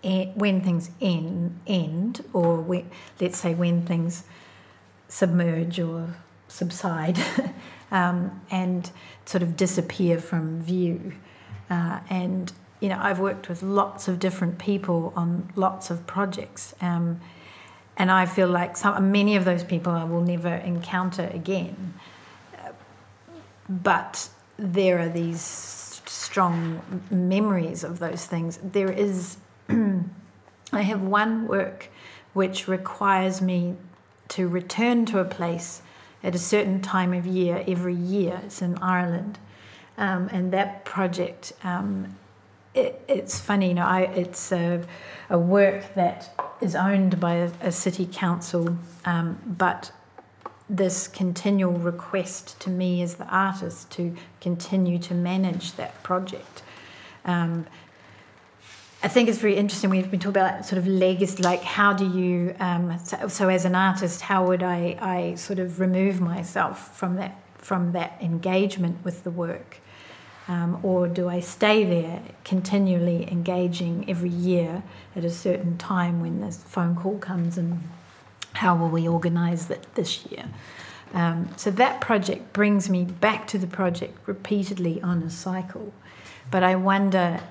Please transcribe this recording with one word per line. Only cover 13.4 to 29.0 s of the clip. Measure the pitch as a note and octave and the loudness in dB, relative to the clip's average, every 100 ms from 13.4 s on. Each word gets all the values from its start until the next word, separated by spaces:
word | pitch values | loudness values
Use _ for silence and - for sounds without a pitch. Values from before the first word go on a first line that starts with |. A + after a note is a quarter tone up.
| - | -8
with | F3 | -6
lots | F#3+ G3+ G3+ - - | 0 2 2 -2 -4
of | F3+ | 0
different | F#3+ F3+ F3 E3+ | 0 0 -2 -2
people | - G3 G3 E3+ E3 | -2 -2 0 0 0
on | F3+ E3+ F3 F3+ | -2 0 0 -4
lots | - F#3+ F#3+ - | 0 0 0 -8
of | E3+ E3+ | -8 -6
projects, | F#3+ G3 F#3 - - - - | -2 -2 -2 -10 -12 -14 -6
um, | F3+ E3+ E3+ E3+ E3+ - - - - - - - | -2 0 0 -2 -8 -20 -20 -20 -20 -20 -20 -2
and | F#3 | 4
I | F#3 F3+ | 6 4
feel | F#3 F#3 | 4 4
like | F3 F3+ - | 4 0 0
some, | G#3 G3+ F#3+ | 0 4 4
many | G3+ G3+ G#3 | 4 6 4
of | |
those | F3+ F3 | 4 2
people | F3 E3+ F3 | 0 -2 0
I | E3+ | 0
will | E3 E3+ | 0 2
never | F3 F3 E3+ E3+ | 2 0 -2 -4
encounter | - F3 E3+ F#3 F#3 F3 E3+ | -2 -4 -2 -2 -2 -2 -6
again. | E3+ E3 F#3+ F3 - F#3 - - - - - - - | -4 -4 -4 -4 -8 -12 -12 -20 -20 -20 -20 -20 -18
Uh, | - - - - - - - E4 - - - | -18 -18 -20 -20 -20 -20 -20 -20 -20 -20 -8
but | F#3 F#3+ F3 - - - - - - | -2 2 2 0 -10 -12 -14 -20 -8
there | G#3 F3+ F#3+ F3+ | -2 4 4 4
are | E3+ | 2
these | E3+ E3+ E3 | 0 -2 -4
strong | - - - - - - - - - - F3+ E3+ E3 E3 - | -8 -10 -12 -14 -14 -16 -14 -10 -6 2 2 2 -2 -6 -8
m-, | F#3 F#3 F#3 F3+ | -10 -2 0 2
memories | F#3+ G#3+ F#3+ D#3+ E3+ | 2 2 2 0 -4
of | E3+ F3 | -8 -6
those | E3+ - - | -6 -6 -6
things. | E3+ E3 E3 | -4 -4 -6
There | G3 G3+ F#3+ | -4 0 0
is, | F#3+ | 0